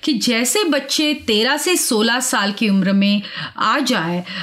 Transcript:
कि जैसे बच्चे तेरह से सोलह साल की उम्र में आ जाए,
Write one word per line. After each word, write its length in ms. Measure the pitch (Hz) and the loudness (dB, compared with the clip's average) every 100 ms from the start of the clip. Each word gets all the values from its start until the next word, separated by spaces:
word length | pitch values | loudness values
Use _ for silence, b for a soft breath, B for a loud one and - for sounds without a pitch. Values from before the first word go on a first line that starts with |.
कि 100 | - | -2
जैसे 520 | 226 240 226 247 415 | 0 0 0 0 0
बच्चे 500 | 359 277 269 - 302 | 0 0 -2 -2 0
तेरह 420 | 294 - 214 247 294 | -2 0 0 2 0
से 200 | 359 349 | 0 0
सोलह 440 | - 220 233 247 | 0 0 2 0
साल 320 | - 233 202 | 0 0 -2
की 160 | 202 214 | 0 2
उम्र 240 | 196 185 | 2 4
में 300 | 196 202 202 B B 151 - | 4 4 2 B B -10 -4
आ 200 | - 269 | 0 0
जाए, 460 | 247 214 165 175 180 190 | 0 0 0 -4 -6 -10